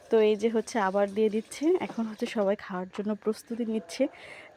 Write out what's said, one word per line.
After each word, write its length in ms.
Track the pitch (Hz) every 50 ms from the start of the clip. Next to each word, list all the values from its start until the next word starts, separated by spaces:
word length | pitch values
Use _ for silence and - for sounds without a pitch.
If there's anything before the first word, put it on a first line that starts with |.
| - -
তো 100 | - 226
এই 160 | 214 214 214
যে 140 | 202 208 233
হচ্ছে 300 | 226 226 214 - - 233
আবার 300 | 196 190 190 202 202 202
দিয়ে 200 | 196 208 220 220
দিচ্ছে। 360 | 202 220 220 - - - 277 320 370 359
এখন 260 | - - - - 226
হচ্ছে 200 | 220 214 - 240
সবাই 300 | 233 - 226 202 190 208
খাওয়ার 320 | 208 - - 196 180 185 185 - -
জন্য 180 | 202 208 214
প্রস্তুতি 500 | 202 - 214 220 - - - 233 226 240
নিচ্ছে। 420 | 220 220 220 220 - - - 262 311 - - - - - - - - -